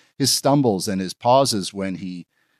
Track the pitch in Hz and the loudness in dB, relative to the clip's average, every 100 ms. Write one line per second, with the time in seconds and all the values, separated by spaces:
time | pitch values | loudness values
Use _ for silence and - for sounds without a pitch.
0 | _ - 135 - 143 143 123 95 107 95 | _ -4 -2 0 2 4 2 0 -2 -4
1 | 92 - 120 131 135 107 87 98 95 92 | -6 -2 2 4 4 -2 -6 -6 -8 -8
2 | 95 87 - _ _ _ | -10 -12 -16 _ _ _